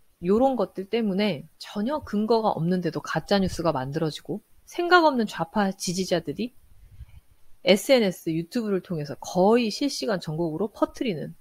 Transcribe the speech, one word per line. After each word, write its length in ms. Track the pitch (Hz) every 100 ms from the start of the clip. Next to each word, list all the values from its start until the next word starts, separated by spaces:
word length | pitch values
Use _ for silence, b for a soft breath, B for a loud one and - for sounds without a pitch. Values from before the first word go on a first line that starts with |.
| _ _
요런 320 | 175 208 269 254
것들 340 | 185 - 196
때문에 560 | 233 220 185 208 143 160 _
전혀 420 | - 208 220 302
근거가 480 | - 208 220 233 214
없는데도 520 | - 165 185 170 147
가짜뉴스가 720 | - 160 - 202 185 - 165
만들어지고 680 | 143 131 156 160 - - 190 - -
생각 400 | - - 349 349
없는 220 | 311 262 208
좌파 440 | - - 220 196
지지자들이 840 | 185 - 180 180 175 160 139 233 - - - b b b b - - - -
에스엔에스, 640 | - 208 - 262 202 175 -
유튜브를 500 | 160 165 240 220 190
통해서 340 | - 165 147 -
거의 500 | - 185 190 240 226
실시간 480 | - 285 - 254 185
전국으로 500 | - 156 170 156 214
퍼뜨리는 600 | - 311 - 269 156 160 -